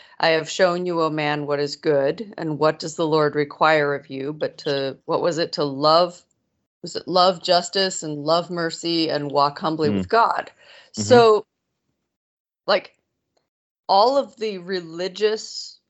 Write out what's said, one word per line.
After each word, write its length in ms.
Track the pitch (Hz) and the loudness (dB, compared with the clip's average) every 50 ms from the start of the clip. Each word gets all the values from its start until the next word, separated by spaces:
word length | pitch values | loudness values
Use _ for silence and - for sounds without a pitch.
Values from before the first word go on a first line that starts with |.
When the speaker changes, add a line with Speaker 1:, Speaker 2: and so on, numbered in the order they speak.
| - - - - | -20 -20 -6 0
Speaker 1:
"I 100 | - 165 | 2 2
have 200 | 160 160 151 151 | 4 2 0 -2
shown 360 | - - 190 180 175 180 180 | 0 2 2 2 2 0 -2
you, 160 | 180 175 165 | -2 -2 0
O 80 | 160 156 | 0 0
man, 360 | 151 156 151 147 147 147 147 | 0 -2 -2 -2 -2 -2 -2
what 140 | 143 147 143 | -2 -2 -2
is 160 | 147 143 147 | -2 -4 -6
good, 580 | - - 156 147 139 135 139 170 175 226 202 - - | -4 -2 0 2 2 2 0 0 -4 -8 -12 -12 -8
and 220 | 170 156 156 139 | -6 -6 -2 0
what 200 | 151 156 160 - | 2 0 0 0
does 160 | - 160 151 | -4 -10 -6
the 120 | - 170 156 | -4 -2 0
Lord 280 | 156 160 151 147 143 | 2 2 2 2 0
require 580 | 147 147 143 - - 170 156 160 156 147 143 143 | 0 -2 -4 -2 0 2 4 4 4 2 0 -2
of 140 | 135 - - | -4 -6 -10
you 240 | 135 135 131 143 156 | -12 -10 -8 -8 -6
but 240 | 151 156 131 - - | -6 -6 -6 -6 -6
to," 380 | - 156 139 139 135 135 127 - _ | -4 -4 -2 -2 -2 -4 -6 -8 _
what 160 | - 165 127 | -4 -2 -2
was 160 | - 175 160 151 | 0 0 -2 -2
it, 160 | 170 - - | -4 -4 -4
"to 100 | 175 151 | -4 -4
love," 580 | 143 135 135 147 151 160 170 180 175 180 - _ _ _ _ _ _ _ _ _ _ _ _ | -4 -2 2 4 4 6 4 4 2 -2 -8 _ _ _ _ _ _ _ _ _ _ _ _
was 140 | - 170 - | -16 -12 -12
it 120 | - - - | -10 -6 -2
"love 340 | 170 185 180 185 190 170 | 2 2 4 4 2 0
justice 640 | - - 175 175 170 - - 196 190 190 185 - 175 | 0 0 0 0 0 -2 -2 -2 -2 -2 -4 -6 -8
and 220 | 156 151 147 143 | -8 -8 -6 -2
love 240 | 151 165 175 170 170 | 0 0 0 0 -2
mercy 600 | 180 175 165 165 160 - - 170 170 165 160 - | -6 -4 -4 -4 -6 -6 -6 -4 -2 -2 0 -2
and 220 | 135 147 147 143 | -2 -4 -4 -2
walk 280 | 135 143 139 147 147 - | 0 0 0 0 0 -2
humbly 300 | - 160 160 151 156 107 | -4 -4 -2 -2 0 0
Speaker 2:
Mm. 60 | 104 | 0
Speaker 1:
with 140 | 98 92 - | -2 -2 0
God"? 420 | 220 226 233 - - - - - - _ _ - - - - _ - 214 | 2 2 2 2 0 -4 -8 -10 -14 _ _ -20 -20 -20 -20 _ -10 -6
Speaker 2:
Mm-hmm. 40 | 208 | 2
Speaker 1:
So, 420 | 202 254 240 233 220 214 202 - _ _ _ _ _ _ _ _ _ _ _ _ _ _ _ _ _ _ _ _ _ _ _ _ - | 6 6 8 8 8 6 4 0 _ _ _ _ _ _ _ _ _ _ _ _ _ _ _ _ _ _ _ _ _ _ _ _ 0
like, 300 | 202 185 - - _ _ _ _ _ _ _ _ _ _ _ _ _ _ _ _ _ _ _ - | 0 0 -2 -4 _ _ _ _ _ _ _ _ _ _ _ _ _ _ _ _ _ _ _ 2
all 300 | 190 196 214 247 277 277 | 4 6 6 6 4 2
of 180 | 247 208 - - | 0 -2 -4 -8
the 200 | 214 220 196 185 | -6 -6 -6 -6
religious 1200 | 175 180 196 185 175 160 160 170 180 190 185 190 214 214 220 220 - - - - - - - _ _ _ | -8 -6 -6 -6 -6 -8 -8 -6 -6 -6 -4 -2 -2 0 0 -2 -6 -10 -14 -14 -14 -16 -18 _ _ _